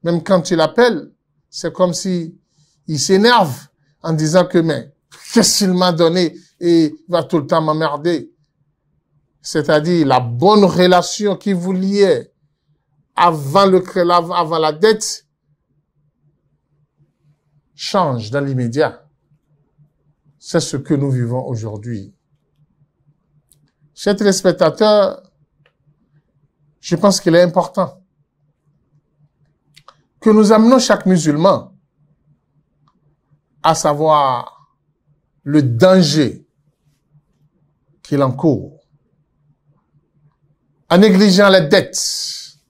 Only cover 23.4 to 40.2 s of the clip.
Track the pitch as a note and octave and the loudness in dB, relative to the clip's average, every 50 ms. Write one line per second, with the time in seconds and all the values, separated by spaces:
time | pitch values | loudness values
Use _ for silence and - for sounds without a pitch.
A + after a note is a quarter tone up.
23.4 | _ _ _ _ _ _ _ _ _ _ _ - - G3+ G#3 G3 G#3+ G3+ F#3+ F#3+ | _ _ _ _ _ _ _ _ _ _ _ -8 -4 -4 -2 0 0 0 0 2
24.4 | - F#3 E3+ F3 F3 D#3+ D#3 - - G#3+ G#3+ G#3 G3 - - - _ _ _ _ | 0 0 0 2 0 0 2 0 0 2 4 2 2 0 -2 -10 _ _ _ _
25.4 | _ _ _ _ _ _ _ _ _ D3 D3 _ _ _ _ _ _ _ _ _ | _ _ _ _ _ _ _ _ _ _ _ _ _ _ _ _ _ _ _ _
26.4 | _ _ _ _ _ _ _ _ _ - F3 D#3+ G3+ G3+ F#3 - - F3+ E3 F3 | _ _ _ _ _ _ _ _ _ -6 -4 0 2 2 0 2 0 2 4 4
27.4 | F3+ F3 D#3+ F#3+ E3+ - - - F#3 C#3 - _ _ _ _ _ _ _ _ _ | 4 4 2 -2 -4 -4 -4 -6 -6 -6 -8 _ _ _ _ _ _ _ _ _
28.4 | _ _ _ _ _ D3 D3 _ _ _ _ D3 _ _ _ _ D3+ _ _ _ | _ _ _ _ _ _ _ _ _ _ _ _ _ _ _ _ _ _ _ _
29.4 | _ _ _ _ _ _ _ _ _ _ _ _ _ _ _ _ - A3 G#3+ G#3+ | _ _ _ _ _ _ _ _ _ _ _ _ _ _ _ _ 0 2 4 4
30.4 | G#3+ G3 A3 G#3+ A3 A#3 C4 B3+ A#3+ - G#3+ - - F#3+ F#3 F3 D3 D#3 D3 D3 | 4 4 4 4 6 4 4 4 2 0 -2 0 2 0 0 2 0 0 -2 2
31.4 | E3 G3 F3 A#2 - - _ _ _ _ _ _ _ _ _ _ _ _ _ _ | 2 2 2 0 -4 -12 _ _ _ _ _ _ _ _ _ _ _ _ _ _
32.4 | _ _ _ D3 _ _ _ _ _ _ _ _ _ _ _ _ _ _ _ _ | _ _ _ _ _ _ _ _ _ _ _ _ _ _ _ _ _ _ _ _
33.4 | _ _ _ _ - D#3+ D#3+ D#3 - D#3+ D3 D3 D#3 D#3 D#3 D3 C#3+ C3+ B2+ A#2+ | _ _ _ _ -2 -2 -2 0 -2 -2 -2 0 0 0 2 2 2 0 -2 -4
34.4 | - - _ _ _ _ _ _ _ _ _ _ _ _ _ _ _ _ _ _ | -8 -12 _ _ _ _ _ _ _ _ _ _ _ _ _ _ _ _ _ _
35.4 | _ C#3 D3 D3+ C#3+ B2 A#2 A2+ F3+ F#3 F#3+ F#3+ F3 D3 C#3 D#3 C#3+ A2 - - | _ -2 0 0 0 0 0 2 4 4 6 4 4 2 2 0 -2 -2 -4 -10
36.4 | _ _ _ _ _ _ _ _ _ _ _ _ _ _ _ D3 _ _ _ _ | _ _ _ _ _ _ _ _ _ _ _ _ _ _ _ _ _ _ _ _
37.4 | _ _ _ _ _ _ _ _ _ _ _ _ _ - D3 C#3 C#3 C3 B2+ - | _ _ _ _ _ _ _ _ _ _ _ _ _ -6 -2 -2 -2 -2 -4 -2
38.4 | - D#3+ C3 G#2 - - _ _ _ _ _ _ _ _ _ _ _ _ _ _ | -2 -2 -2 -2 -6 -12 _ _ _ _ _ _ _ _ _ _ _ _ _ _
39.4 | _ D3 C#3+ _ _ D3 C#3+ _ _ _ _ D3 _ _ _ _ | _ _ _ _ _ _ _ _ _ _ _ _ _ _ _ _